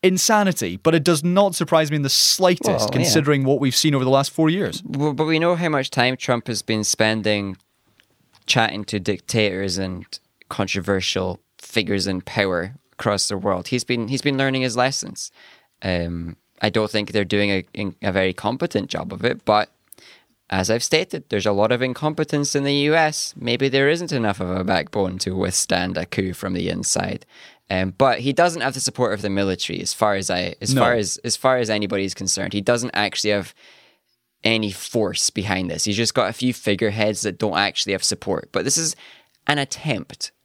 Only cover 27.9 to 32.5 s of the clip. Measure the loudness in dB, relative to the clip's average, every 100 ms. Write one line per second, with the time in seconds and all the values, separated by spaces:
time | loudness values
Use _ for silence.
27.9 | 2 2 2 0 2 2 2 -4 -2 -6
28.9 | 0 0 0 -2 0 0 0 -4 -6 -6
29.9 | 0 2 2 -2 -2 -2 -6 -2 2 4
30.9 | 2 0 -4 -6 0 2 2 2 0 0
31.9 | -2 -2 -4 -4 -2 -2